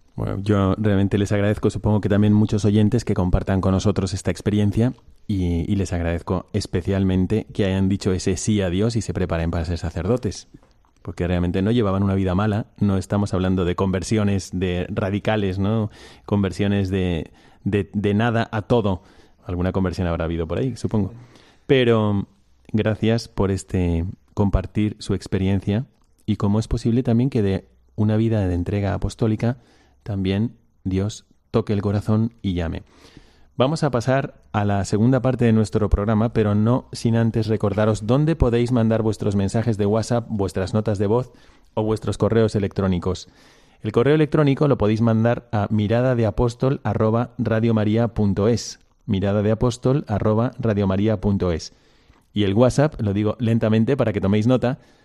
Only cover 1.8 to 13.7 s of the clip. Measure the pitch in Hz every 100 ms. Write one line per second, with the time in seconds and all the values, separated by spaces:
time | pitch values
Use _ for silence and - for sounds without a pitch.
1.8 | 110 104 92 101 104 104 107 104 104 104
2.8 | 104 117 - 101 90 90 - 95 95 95
3.8 | 104 98 95 98 - 92 - 104 104 107
4.8 | 120 - - - - 98 87 85 - 98
5.8 | 90 87 85 85 - 92 - 104 - 95
6.8 | 85 95 95 92 92 107 - - 98 95
7.8 | 98 98 104 92 - 92 - 107 92 90
8.8 | 113 113 - 95 90 85 82 85 82 87
9.8 | 82 90 90 123 101 - - - - _
10.8 | _ _ - - 87 87 87 95 98 123
11.8 | 101 95 98 95 95 90 107 104 - -
12.8 | 101 95 - 104 101 90 92 92 87